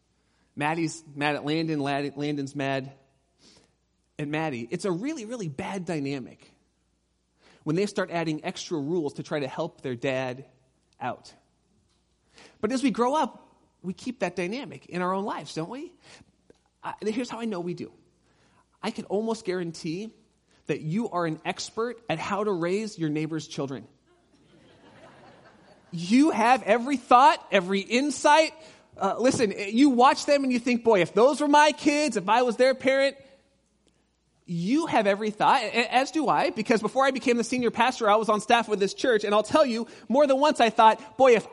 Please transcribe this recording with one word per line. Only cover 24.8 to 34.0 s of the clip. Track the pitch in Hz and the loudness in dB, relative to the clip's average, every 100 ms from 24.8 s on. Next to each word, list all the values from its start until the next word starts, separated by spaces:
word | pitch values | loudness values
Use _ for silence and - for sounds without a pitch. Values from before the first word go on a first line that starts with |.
| - - - - - - - _ _ _ - | -20 -20 -20 -20 -20 -20 -20 _ _ _ -14
You | 170 175 247 311 | -10 2 4 4
have | 208 226 254 | 4 2 2
every | 185 233 247 277 | 2 0 0 -2
thought, | - 247 285 330 - | 6 8 8 4 0
every | 196 180 196 | 0 0 -4
insight. | 190 233 294 - 302 302 320 - - - _ - | 0 0 0 0 4 6 4 -2 -20 -20 _ -4
Uh, | 190 175 | -4 0
listen, | 247 - 214 185 | 0 2 -2 -2
you | 202 220 285 | -2 4 4
watch | 240 262 294 - | 6 6 4 2
them | 285 | 2
and | 269 | 2
you | 247 | 0
think, | 247 240 | 0 0
"Boy, | 226 208 | 4 4
if | 160 | 4
those | 196 254 294 | 4 4 4
were | 294 | 4
my | 294 302 | 6 6
kids, | - 302 294 302 - | 4 0 2 0 -2
if | 196 | 0
I | 233 | 2
was | 247 214 | 2 2
their | 254 | 2
parent," | 262 269 269 277 269 - _ _ _ _ _ _ _ | 2 0 2 0 -2 -20 _ _ _ _ _ _ _